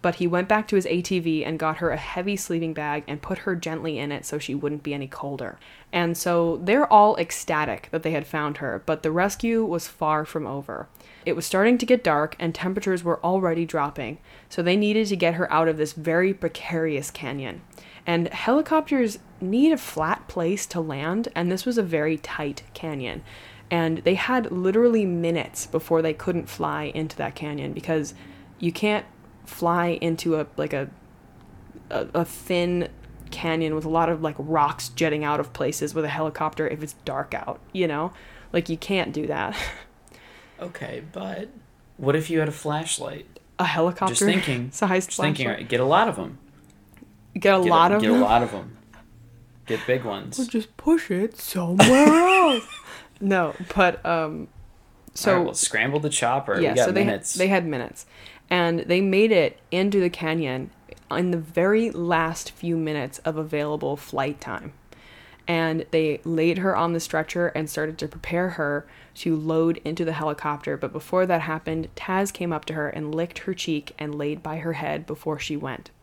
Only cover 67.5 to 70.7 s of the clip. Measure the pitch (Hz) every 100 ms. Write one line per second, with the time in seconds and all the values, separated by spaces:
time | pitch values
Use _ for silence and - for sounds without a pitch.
67.5 | - 156 - 156 160 156 - - 170 180
68.5 | 175 147 147 - - - - 175 160 156
69.5 | 160 165 165 151 165 165 156 151 147 147
70.5 | 147 151